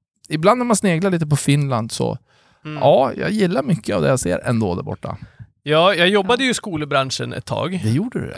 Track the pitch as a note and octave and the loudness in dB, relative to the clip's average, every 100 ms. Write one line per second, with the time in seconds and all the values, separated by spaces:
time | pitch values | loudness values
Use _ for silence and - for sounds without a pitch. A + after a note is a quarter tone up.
0 | _ _ - D#3 F3 B3 B3 G#3+ G3+ D#3+ | _ _ -8 0 2 2 2 0 2 0
1 | G3 F3 D3+ D3 - C#3+ C#3 A#2+ A#2+ - | 0 -2 0 0 2 2 2 -2 -4 -4
2 | A#2+ A2+ _ _ _ _ D3+ D3 C#3 F#3 | -4 -4 _ _ _ _ -14 0 4 4
3 | C3+ - - G#3+ F3+ G#3+ C4+ E3+ - - | 4 -2 -4 2 2 2 0 -2 -2 0
4 | D3 C3 - F2 B2+ A#2 G#2 F2 - G2 | 2 2 0 -2 -2 -2 0 -2 -6 -10
5 | - - - - - _ C#3+ D#3 F3+ F3 | -10 -10 -14 -18 -20 _ 0 4 4 4
6 | F3 G3+ F#3+ A#3+ C4 A3+ G#3+ D#3+ D3 C#3 | 4 2 2 2 0 -2 -4 -6 -2 0
7 | C3+ - A#2+ - - G#2+ D3 F#3 A2 B2 | 0 -4 -6 -8 -6 -4 -4 -2 0 0
8 | A#3 - - | 0 -4 -6